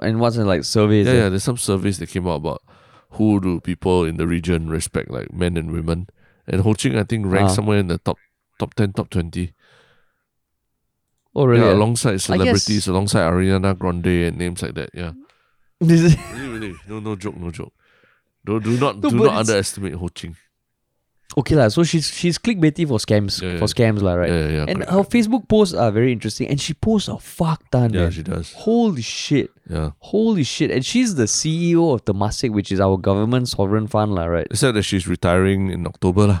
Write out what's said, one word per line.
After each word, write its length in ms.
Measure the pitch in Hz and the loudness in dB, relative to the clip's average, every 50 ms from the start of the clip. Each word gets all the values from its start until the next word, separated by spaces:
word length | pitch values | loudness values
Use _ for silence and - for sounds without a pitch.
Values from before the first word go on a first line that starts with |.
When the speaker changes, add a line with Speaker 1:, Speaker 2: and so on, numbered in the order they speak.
| - | -2
Speaker 1:
in 160 | 104 110 113 | -2 0 2
what's 160 | 117 120 113 | 0 0 0
in, 100 | 117 107 | 0 2
like, 180 | 98 92 78 69 | 2 2 0 0
surveys, 420 | - - 113 104 107 107 107 101 | 0 2 2 4 4 6 4 4
Speaker 2:
Yeah, 60 | 123 127 | 4 4
Speaker 1:
eh? 40 | |
Speaker 2:
yeah, 120 | 123 110 98 | 4 4 2
there's 140 | 92 95 - | 0 0 -2
some 120 | 139 123 | -2 -4
surveys 420 | 123 - - 101 95 92 101 95 80 | -4 -2 -2 -2 0 0 -2 -4 -4
that 100 | 82 - | -8 -8
came 180 | - 98 90 92 | -6 -4 -2 -2
out 80 | 82 | -4
about 260 | 73 76 80 69 - _ _ _ _ _ _ _ - _ _ | -2 -4 -6 -8 -8 _ _ _ _ _ _ _ -20 _ _
who 300 | - - 107 107 104 101 | -4 0 2 4 4 4
do 200 | 92 92 87 82 | 2 0 -2 -2
people 440 | - - 87 - - 92 92 90 85 | -4 -6 -6 -4 0 2 2 2 2
in 120 | 80 82 | 0 -2
the 100 | 78 80 | -2 -2
region 440 | 85 85 85 78 85 87 82 80 80 | -2 -2 -2 0 0 -2 -2 -2 -2
respect, 400 | 80 80 - - - 80 - - | -4 -6 -6 -4 -6 -6 -6 -6
like, 220 | 62 62 50 50 - | -8 -10 -10 -10 -6
men 240 | 87 90 90 87 | -4 -2 -2 -2
and 160 | 85 78 78 80 | -2 -4 -4 -6
women. 340 | 82 80 82 82 85 92 - _ _ _ _ _ _ - | -6 -4 -4 -4 -4 -4 -10 _ _ _ _ _ _ -10
And 140 | - - 92 92 | -4 -2 0 2
Ho 120 | 107 107 | 2 0
Ching, 220 | - - 139 123 | 0 0 -2 0
I 60 | 113 104 | 0 -2
think, 240 | - 117 110 104 | -2 -2 -4 -2
ranked 240 | 95 92 98 101 95 | 0 2 2 2 2
Speaker 1:
Ah. 40 | 95 | 2
Speaker 2:
somewhere 240 | 104 104 107 104 104 | 0 0 0 2 0
in 100 | 98 87 | 0 0
the 100 | 85 82 | -2 -4
top, 200 | - 101 - _ _ _ _ _ _ _ _ - | -4 -4 -6 _ _ _ _ _ _ _ _ -8
top 160 | 104 - - | -8 -8 -2
ten, 180 | - 107 98 98 | -2 -2 -2 0
top 180 | - 107 - | -4 -8 -4
twenty. 420 | - 92 85 85 - 90 90 82 _ _ _ _ _ _ _ _ _ _ _ _ _ _ _ _ _ _ _ _ _ _ _ _ _ _ _ _ _ _ _ _ _ _ _ _ - | -4 -4 -4 -4 -4 -6 -6 -6 _ _ _ _ _ _ _ _ _ _ _ _ _ _ _ _ _ _ _ _ _ _ _ _ _ _ _ _ _ _ _ _ _ _ _ _ -2
Speaker 1:
Oh, 100 | 135 139 | 0 2
really? 160 | 127 120 117 117 | 4 6 6 6
Speaker 2:
Yeah, 80 | 92 | 6
Speaker 1:
Yeah. 40 | 90 | 6
Speaker 2:
alongside 340 | 101 107 113 120 117 - 127 | 4 4 2 0 0 0 0
Speaker 1:
I 20 | 98 | 0
guess 100 | 95 - | 0 -2
Speaker 2:
celebrities, 640 | - 143 92 95 - 107 101 - - 107 101 - | -2 0 2 2 2 2 2 0 0 -2 -2 0
alongside 440 | 95 90 95 101 101 - 110 87 82 | 0 0 0 0 0 0 0 2 2
Ariana 460 | 87 90 92 95 98 95 92 98 95 87 | 2 2 2 2 2 2 2 0 -2 -2
Grande 280 | 95 90 87 87 85 90 90 87 85 85 | -2 -4 -4 -2 0 0 0 0 0 -2
and 100 | 82 82 | -2 -4
names 240 | 87 87 90 87 - | -6 -6 -6 -8 -8
like 120 | - - | -8 -8
that, 160 | 80 73 - - | -8 -10 -10 -10
yeah. 180 | - 87 82 82 262 285 _ _ _ _ | -12 -10 -10 -12 -14 -18 _ _ _ _
Speaker 1:
<laughs> 340 | _ _ _ _ _ _ - | _ _ _ _ _ _ -2
This 200 | 165 165 170 165 165 | 2 4 4 6 6
is 140 | 175 147 120 - - 117 | 6 4 4 2 -10 -12
Speaker 2:
Really, 140 | 120 139 131 | -12 -12 -10
really. 260 | 113 110 110 98 87 85 - 95 | -10 -10 -10 -10 -12 -14 -14 -12
No, 120 | 107 110 | -12 -10
no 160 | 104 110 107 | -8 -8 -8
joke, 200 | 92 92 104 71 | -6 -8 -10 -10
no 140 | 80 87 85 | -8 -10 -10
joke. 220 | 80 - - - _ _ _ _ _ _ _ _ _ _ _ _ _ _ - | -10 -10 -14 -16 _ _ _ _ _ _ _ _ _ _ _ _ _ _ -6
Do, 160 | 101 104 113 | -4 -4 -2
do 180 | 104 110 120 123 | 0 0 0 0
not, 180 | 139 139 98 98 - | 0 0 -2 -2 -2
Speaker 1:
No, 80 | 285 | 0
Speaker 2:
do 80 | - - | 2 4
Speaker 1:
but 60 | - | 4
Speaker 2:
not 160 | - - 104 | 4 4 2
Speaker 1:
it's 100 | 113 110 | 0 2
Speaker 2:
underestimate 440 | 110 98 92 - - 101 98 92 73 | 0 0 0 -2 -6 -8 -8 -8 -8
Ho 140 | 87 90 85 | -6 -8 -8
Ching. 280 | - - - 85 80 - _ _ _ _ _ _ _ _ _ _ _ _ _ _ _ _ _ - - | -10 -10 -16 -16 -16 -16 _ _ _ _ _ _ _ _ _ _ _ _ _ _ _ _ _ -6 -4
Speaker 1:
Okay 200 | 147 131 - 156 | -4 0 2 4
lah, 120 | 151 123 107 | 4 4 4
so 140 | 107 170 170 | 4 2 2
she's, 260 | 156 - 165 147 - - | 2 2 -2 -2 -2 -6
she's 240 | - - 175 156 | -2 -2 -2 -2
clickbaity 500 | - - 233 226 185 156 156 147 - 170 | 0 -2 -2 0 2 2 2 2 2 -2
for 120 | 147 135 110 | 0 0 -2
scams, 420 | - - 110 104 101 98 - - | 0 2 0 2 2 0 -4 -6
Speaker 2:
Yeah, 160 | 95 90 90 | -6 -6 -4
Speaker 1:
for 80 | 85 104 | -2 -2
Speaker 2:
yeah. 80 | 107 - | -2 0
Speaker 1:
scams 300 | - 120 113 107 104 98 | 2 2 2 2 2 0
lah, 120 | 92 87 87 | 0 2 2
right? 80 | 87 82 | 0 0
Speaker 2:
Yeah, 80 | 87 82 | 0 0
yeah, 100 | 78 76 78 | 0 0 0
yeah, 120 | 76 76 - | -2 -2 -2
Speaker 1:
And 80 | - - - | -4 -4 -4
Speaker 2:
correct, 60 | - | 0
Speaker 1:
her 60 | 175 196 | 0 0
Speaker 2:
correct. 120 | 196 196 - | 0 2 2
Speaker 1:
Facebook 360 | 240 220 208 240 247 - - | 0 2 2 0 -2 0 2
posts 240 | 220 214 208 175 165 | 4 4 4 2 2
are 160 | - 117 113 | 0 0 2
very 220 | 101 110 123 131 123 | 2 2 2 2 0
interesting, 340 | 107 - 110 - - - - | -2 -4 -6 -6 -4 -4 -4
and 120 | 143 139 | -2 -4
she 140 | - - 156 | -4 -6 -6
posts 340 | - - 220 220 208 - - | -4 0 0 2 0 0 -2
a 80 | - - | -8 -10
fuck 460 | - - - - 175 160 160 - _ - | -12 -14 -6 -2 -2 -2 -2 -4 _ -2
ton, 240 | - 127 120 117 107 | 0 2 2 2 2
Speaker 2:
Yeah, 80 | 90 87 | 2 0
Speaker 1:
man. 80 | 85 85 | 0 -2
Speaker 2:
she 100 | 82 76 | -4 -6
does. 300 | - - 85 82 - - | -6 -6 -6 -6 -10 -12
Speaker 1:
Holy 480 | - - 214 226 240 233 220 175 123 | -6 -2 0 2 2 2 2 0 -2
shit. 500 | 110 - - - - - 147 131 - - _ _ _ | -6 -8 -8 -8 -4 0 0 0 0 -2 _ _ _
Speaker 2:
Yeah. 260 | - 87 78 80 76 76 _ | -8 -6 -4 -4 -4 -6 _
Speaker 1:
Holy 420 | - - - 208 220 226 220 180 131 | -12 -4 -2 0 2 2 2 0 0
shit. 260 | - - - 160 113 | -2 -2 -2 -2 0
And 140 | - 123 131 | 0 -2 -2
she's 300 | - - 240 254 233 185 | 0 0 0 2 2 2
the 120 | 139 113 | 0 0
C 440 | 101 - - - 156 160 165 170 170 170 | 0 0 -2 -2 -2 -2 0 0 2 4
E 40 | |
O 160 | 165 170 165 131 | 4 4 2 2
of 120 | 104 - | 0 0
Temasek, 480 | - 98 98 101 104 - - - 123 107 | -2 -2 0 0 -2 -2 -2 -4 -2 0
which 180 | 101 98 - | -2 -2 0
is 100 | 98 92 | 0 2
our 180 | 98 95 95 92 | 2 2 2 2
government 500 | 87 101 98 101 107 113 123 127 123 120 | 2 2 2 2 2 2 2 0 0 -2
sovereign 380 | - - 101 95 104 110 110 | -2 -2 0 0 0 0 -2
fund 280 | 104 - 107 107 107 101 | 0 0 0 0 0 0
lah, 120 | 90 82 | -2 -2
right? 200 | 85 85 85 - - | -2 -2 -2 -2 -2
Speaker 2:
Except 240 | - - 143 135 110 | -2 0 0 0 2
that 80 | 104 98 | 0 -2
she's 260 | - 101 95 87 90 | 0 -2 -2 -2 -2
retiring 600 | 87 - - 90 87 92 95 98 98 95 98 95 | -4 -2 0 2 4 4 4 2 2 0 0 -2
in 160 | 90 87 85 | -4 -4 -6
October 400 | 82 - - - 92 87 101 104 | -8 -8 -2 0 0 4 4 4
lah, 140 | 104 95 82 | 4 4 2